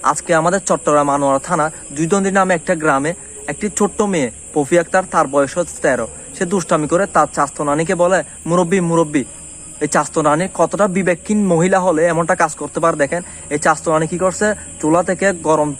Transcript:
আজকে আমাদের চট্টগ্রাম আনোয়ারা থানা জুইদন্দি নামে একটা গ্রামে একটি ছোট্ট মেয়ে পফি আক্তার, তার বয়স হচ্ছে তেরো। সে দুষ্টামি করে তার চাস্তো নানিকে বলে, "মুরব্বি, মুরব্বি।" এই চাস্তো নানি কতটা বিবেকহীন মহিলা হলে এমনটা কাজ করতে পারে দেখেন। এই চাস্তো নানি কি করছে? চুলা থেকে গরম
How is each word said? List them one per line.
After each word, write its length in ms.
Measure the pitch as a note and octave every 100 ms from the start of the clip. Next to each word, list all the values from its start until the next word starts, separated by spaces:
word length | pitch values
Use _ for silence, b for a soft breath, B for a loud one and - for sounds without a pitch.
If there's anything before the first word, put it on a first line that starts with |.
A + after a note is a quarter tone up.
আজকে 320 | - D3+ - E3
আমাদের 240 | E3 F#3+
চট্টগ্রাম 500 | - D#3+ - D3 C#3+
আনোয়ারা 300 | C#3+ C#3 C3+
থানা 320 | - E3+ D#3 B B C#3+
জুইদন্দি 360 | D#3+ G3 G3
নামে 220 | F#3+ F#3
একটা 220 | F3 - E3+
গ্রামে 380 | D#3 C3+ D3 F3+ B B -
একটি 220 | D3 G#3
ছোট্ট 320 | - G#3 -
মেয়ে 300 | G#3 F3+ B2 - -
পফি 260 | D3+ C#3 E3+
আক্তার, 240 | E3 F#3+ F#3
তার 160 | F3+ D3
বয়স 300 | C#3+ C#3 -
হচ্ছে 180 | E3+ -
তেরো। 260 | D#3+ B2 A2+ B B -
সে 80 | F#3
দুষ্টামি 420 | F#3+ E3 E3 D3
করে 200 | E3+ G3
তার 200 | E3+ D3+
চাস্তো 300 | - C#3+ -
নানিকে 320 | D3 C#3+ E3+ F3+
বলে, 280 | F3 F#3 D3+ B D#3+
"মুরব্বি, 340 | F3 E3+ F#3+
মুরব্বি।" 440 | E3+ E3 D#3 D3 A#2 - - - - -
এই 60 | D3+
চাস্তো 340 | E3 D3 -
নানি 260 | D3+ D3+ F#3
কতটা 340 | - E3 F3 G3+
বিবেকহীন 580 | F3+ F#3 F3 - G#3+ G3+
মহিলা 340 | E3 F#3 F#3+
হলে 260 | F#3 D#3 E3+
এমনটা 300 | E3 E3+ F#3
কাজ 200 | E3 -
করতে 240 | C#3+ -
পারে 180 | E3 D#3
দেখেন। 240 | C#3 F3 - B B
এই 100 | D3
চাস্তো 320 | E3 D#3 -
নানি 160 | D#3 D#3+
কি 100 | F3
করছে? 380 | F#3 F3 G#3+ G3+ B -
চুলা 220 | D3+ E3
থেকে 300 | F3+ F3 G3
গরম 400 | F3+ D3+ D#3 D3+ C#3